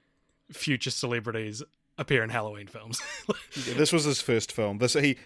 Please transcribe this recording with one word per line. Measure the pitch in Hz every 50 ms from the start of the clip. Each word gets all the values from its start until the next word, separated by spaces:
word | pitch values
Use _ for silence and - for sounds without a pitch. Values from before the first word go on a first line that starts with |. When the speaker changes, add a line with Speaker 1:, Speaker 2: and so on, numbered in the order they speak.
| _ _ _ _ _ _ _ _ _ -
Speaker 1:
future | - - - 151 135 120 - 131
celebrities | - - - 120 120 117 107 117 110 113 110 107 104 117 147 - _ _ _ _ _
appear | - 139 - 143 123
in | 113 113
Halloween | 113 117 107 107 104 104 101
films. | 101 - 110 107 113 113 - -
<laughs> | - - - - - - - - - - 143 123 120
Speaker 2:
Yeah, | 120
this | 131 151 -
was | 170 165
his | 147 147 135 -
first | - - 120 110 - -
film. | - - 107 101 101 104
This, | 123 120 -
he, | 147 143 143 131 - -